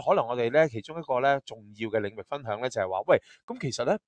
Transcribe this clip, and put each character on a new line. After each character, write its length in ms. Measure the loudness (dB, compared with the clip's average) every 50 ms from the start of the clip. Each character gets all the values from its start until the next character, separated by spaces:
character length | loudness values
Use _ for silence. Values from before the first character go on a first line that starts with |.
| 4
可 80 | 4 2
能 140 | 2 2
我 80 | 0 0
哋 160 | 0 0 2
呢， 160 | 4 4 4
其 140 | 4 2 -6
中 180 | -10 -10 -12 -8
一 20 | -4
個 180 | -2 0 2
呢， 180 | 4 4 2 2 -2
重 120 | -8 -18 -18 -18 -16 -10
要 100 | -8 -4
嘅 140 | -2 0 0
領 80 | -2 -2 -6 -10
域 40 | -10
分 160 | -8 -8 -8 -6
享 160 | -6 -4 -4
呢， 100 | -4 -4
就 120 | -2 -2
係 80 | -2 -2
話， 120 | -2 -2 2
喂， 140 | 2 2 2 2 -4 -20 _ _
咁 120 | -12 -10 -8
其 100 | -6 -6
實 140 | -4 -2 -2
呢， 120 | -2 -2 -4 _